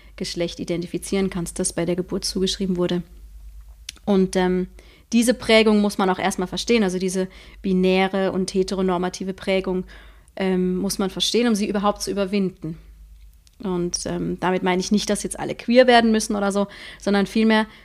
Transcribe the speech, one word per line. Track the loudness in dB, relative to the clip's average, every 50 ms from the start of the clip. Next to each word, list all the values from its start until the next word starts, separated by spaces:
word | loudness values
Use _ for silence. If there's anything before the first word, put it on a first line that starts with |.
| -20 -20 -12
Geschlecht | -10 -10 -8 -4 -4 -4 -4 -6 -6
identifizieren | -6 -4 -4 -4 -4 -6 -6 -8 -6 -4 -2 -2 0 -2
kannst, | -2 -4 -6 -6 -4 -4
das | -4 -4 -2
bei | -2 -2
der | -2 -2
Geburt | -2 -4 -4 -6 -6 -6
zugeschrieben | -4 -2 -2 -2 -2 -2 -2 -2 -2 0 0
wurde. | 0 0 0 -2 -4 -6 -12 -20 -20 -20 -20 -20 -20 -20 -20 -20 -20 -20 -20 -20 -18 -18 -18 -6 -2
Und, | 2 2 4 4 2 2
ähm, | 2 2 2 2 0 -2 -4 -8 -16 -20 -20 -20 -20 -8 _ 0
diese | 2 4 4 2
Prägung | 2 2 4 6 6 6 6 6 4 4
muss | 2 2 0
man | 2 2
auch | 2 0
erstmal | 0 -2 -2 -2 -4 -4
verstehen, | -4 -4 0 2 2 2 2
also | 2 0 0
diese | -2 -2 -2 -2 -4 -4 -6 -12 -20 -20 -16 -8
binäre | -4 0 2 2 4 4 4 2 2 0 0 0 -2 0 0
und | -2 -2 -2 0
heteronormative | 0 0 0 0 -2 0 0 0 0 -2 -4 -4 -6 -8 -8 -8
Prägung, | -6 -4 -2 0 0 0 0 -2 -4 -4 -6 -12 -20 -20 -20 -20 -20 _ -14 -8
ähm, | -4 -2 0 0 2 0 0 0 -2
muss | -2 -4 -2 -2
man | -4 -4
verstehen, | -4 -4 -2 0 0 2 2
um | 2 2
sie | 0 0 -2
überhaupt | -2 0 0 0 -2 -2 -4
zu | -6
überwinden. | -4 -4 -2 -2 0 0 0 -2 -4 -6 -10 -10 -10 -12 -14 -20 -20 -20 -20 -20 -20 -20 -20 -20 -20 -20 _ _ _ -10 -6
Und, | -4 -4 -2 -2 -4 -4 -6 -6
ähm, | -6 -6 -4 -4 -4 -4 -4
damit | -2 -2 -2 0 0
meine | 0 0 0
ich | 0 0 0
nicht, | 0 0 0
dass | -2 -2 -4
jetzt | -6 -8 -8
alle | -8 -8 -8
queer | -6 -4 2 6 6 8
werden | 8 6 6 6 4
müssen | 2 2 0 -2 -2
oder | -2 -2 0 0
so, | 0 -2 -2 -4 -12 -18 -18 -18 -8
sondern | -2 0 2 2 0
vielmehr | 0 2 2 4 4 4 4 2 0 -6 -16